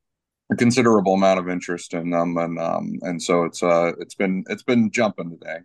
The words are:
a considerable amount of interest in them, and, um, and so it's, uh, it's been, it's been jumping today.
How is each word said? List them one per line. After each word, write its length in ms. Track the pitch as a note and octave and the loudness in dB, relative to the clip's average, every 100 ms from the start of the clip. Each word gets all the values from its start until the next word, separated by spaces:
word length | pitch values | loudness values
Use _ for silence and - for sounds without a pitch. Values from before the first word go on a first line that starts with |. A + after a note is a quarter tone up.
| _ _ _ _ - | _ _ _ _ -6
a 40 | G2+ | 2
considerable 600 | A#2+ B2+ A#2 G#2+ F#2+ F#2+ | 2 4 4 4 4 4
amount 240 | G2 F#2+ | 4 2
of 100 | F2+ | 0
interest 460 | F2+ - E2+ - F2 | -6 -6 -8 -8 -8
in 160 | E2+ | -2
them, 260 | E2+ F2 E2+ | -2 0 -2
and, 220 | E2+ E2 | -4 -4
um, 400 | E2 E2+ E2+ E2+ | -4 -4 -6 -8
and 180 | F2+ E2+ | -6 -6
so 260 | - F2 E2 | 0 0 0
it's, 180 | - | -2
uh, 300 | F2+ E2+ E2+ E2 | 2 2 2 -2
it's 140 | E2+ | -12
been, 300 | - G2 F#2+ - | -4 -2 -2 -4
it's 140 | - | -8
been 300 | - B2 G#2+ | 0 2 2
jumping 400 | A#2+ A2 F2+ E2+ | 2 -2 -2 -12
today. 260 | D#2+ D#2+ E2 | -12 -12 -14